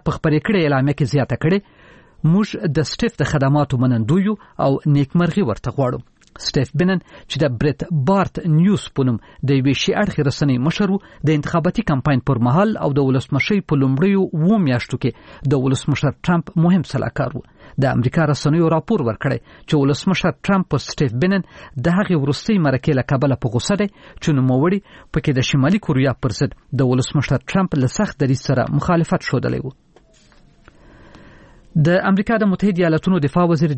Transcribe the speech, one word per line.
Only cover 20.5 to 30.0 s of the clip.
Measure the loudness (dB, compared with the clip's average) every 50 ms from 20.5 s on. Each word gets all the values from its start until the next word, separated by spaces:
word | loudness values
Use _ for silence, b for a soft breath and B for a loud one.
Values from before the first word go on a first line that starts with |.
| 0 0 0 0 -4
په | -4 -4
سټیف | -6 -4 -2 -2 -2 0 0 0
بینن | 0 0 -2 B B B B B B B -4 -2
د |
هغې | 0 0 0 0 0 0 0
وروستۍ | 0 0 -2 -2 -2 0 0 2 2
مرکې | 2 0 0 0 0 0 0
له | 0 0 -2
کبله | 0 0 0 0 0
په | -2 -2 -2
غوسه | -2 0 0 0 0
دی | -2 -4 B B B B B B
چې | -2 0 0
نوموړي | 2 2 2 2 2 2 2 0 -2 B B B B B B -6
پکې | -4 -2 0 0 0
د | 0 0
شمالي | 2 2 2 2 2 0 0
کوریا | 0 0 0 0 0 0 -2
پر | -4 -4 -2
ضد | -2 -4 -4 -4 -8 _ _ -2
د | 0 0 2
ولسمشر | 2 0 0 0 0 -2 0 0 -2 -2 -2
ټرمپ | -2 0 0 0 0 0 0
له | 0
سخت | 0 0 -2 -4 -4 -2 -2
دریځ | 0 0 0 0 -2 0
سره | 0 0 0 0 -2
مخالفت | -2 0 0 0 0 0 0 -2 -4 -2 -2
ښودلی | -2 -2 -2 -2 -4 -6 -6
و. | -10 -12 -16 _ _ _ -20